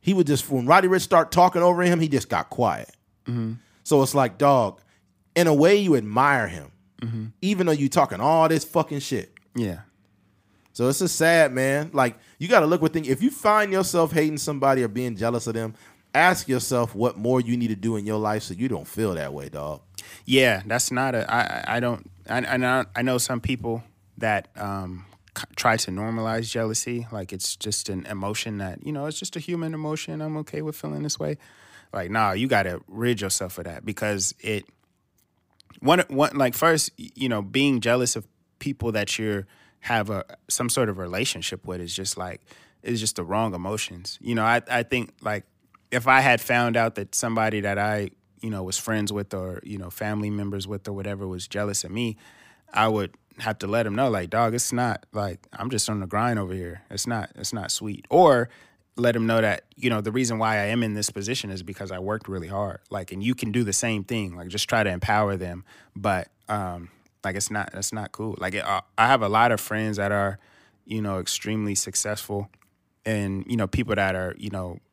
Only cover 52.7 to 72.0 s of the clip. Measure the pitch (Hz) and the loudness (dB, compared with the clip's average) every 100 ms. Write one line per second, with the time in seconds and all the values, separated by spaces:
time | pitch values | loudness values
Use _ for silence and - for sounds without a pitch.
52.7 | - 110 110 95 _ _ - - 110 98 | 2 2 2 -2 _ _ -8 -6 -4 -2
53.7 | 110 110 101 135 104 87 107 117 120 - | -2 0 0 0 0 -2 0 0 0 -2
54.7 | 123 123 104 _ 107 101 87 _ - 127 | -2 -2 -4 _ -6 -6 -8 _ -10 -6
55.7 | 120 - 107 92 104 120 113 95 92 87 | -4 -2 -4 -2 0 0 0 -2 -6 -8
56.7 | 85 _ - - 117 - - - 113 95 | -12 _ -8 -4 -4 -6 -10 -8 -6 -6
57.7 | - 107 104 - 151 180 127 117 - - | -6 -6 -10 2 8 8 8 2 -6 -20
58.7 | _ _ - 120 117 113 113 110 98 _ | _ _ 0 2 2 2 2 2 0 _
59.7 | - 127 113 110 113 123 113 110 110 101 | -4 -2 0 -2 0 0 0 0 2 0
60.7 | 117 117 104 104 - 101 123 104 95 87 | 0 -2 -2 -4 -6 -6 -6 -6 -10 -10
61.7 | 95 98 92 95 110 - 95 90 98 101 | -12 -10 -8 -6 -6 -6 -8 -6 -4 -4
62.7 | 95 _ 104 92 95 107 127 113 107 110 | -6 _ -10 -8 -6 -2 -2 -2 -2 0
63.7 | 95 117 107 95 120 98 85 87 98 - | 0 -2 -4 -4 -6 -6 -8 -10 -8 -2
64.7 | 117 101 90 - 107 107 98 90 87 - | 0 0 0 0 2 2 -2 -6 -10 -14
65.7 | - _ - 101 92 - _ - 104 92 | -20 _ -6 -2 -2 -4 _ -6 -6 -4
66.7 | 87 87 _ _ _ 98 95 - 107 - | -8 -14 _ _ _ -6 -4 -4 -4 -6
67.7 | - 101 110 104 - 107 101 92 98 90 | -8 -8 -6 -10 -8 -8 -6 -6 -4 -2
68.7 | 95 - - 113 131 107 107 120 110 - | -4 -4 2 6 6 4 4 4 2 -2
69.7 | 110 110 104 101 101 98 98 _ _ _ | -4 -2 -2 0 0 0 -4 _ _ _
70.7 | _ - 110 104 95 87 - - 110 104 | _ -10 -6 -4 -4 -6 -6 -4 -4 -2
71.7 | 98 - - | -4 -4 -4